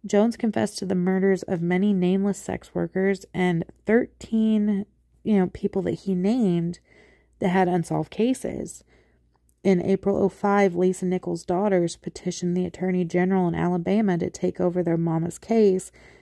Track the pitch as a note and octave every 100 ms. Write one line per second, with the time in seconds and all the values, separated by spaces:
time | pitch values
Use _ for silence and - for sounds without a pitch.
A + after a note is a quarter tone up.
0 | G3+ G3+ A3+ A3+ A3+ A3 G#3+ - F#3 F#3
1 | F3+ F#3+ G3 F#3+ - F3 E3+ F3+ G#3 F#3+
2 | F3+ F#3+ G3+ F#3+ - - - F3+ E3+ F#3+
3 | G3 F#3+ - - F3+ E3+ - _ - A3+
4 | - _ - A3 A3 G#3+ G#3 G3+ G3+ _
5 | _ _ - G#3 F#3 - G3+ G3 F3 -
6 | - F3+ F#3+ B3+ G3+ E3+ E3+ F3 _ _
7 | - _ _ _ G3 F#3+ F3+ F3+ E3 D#3
8 | D#3 - A#3 B3+ - - - - _ _
9 | _ _ _ _ _ _ G3 F#3 - G3
10 | G3 G3 G3 - G3+ G3+ G3 E3+ F#3 F#3
11 | F#3 F#3 - E3+ - F3+ G#3 F#3 E3+ -
12 | - - F3+ F3 F3+ F3 F3+ - F#3 F3+
13 | E3+ F3+ F#3 F#3+ F3 E3 F3 F3+ F3 G3+
14 | G#3 E3+ F3 - F3+ E3+ F3+ F3 E3+ E3
15 | E3 D#3+ E3+ - - A3+ G#3 F#3 - _
16 | - -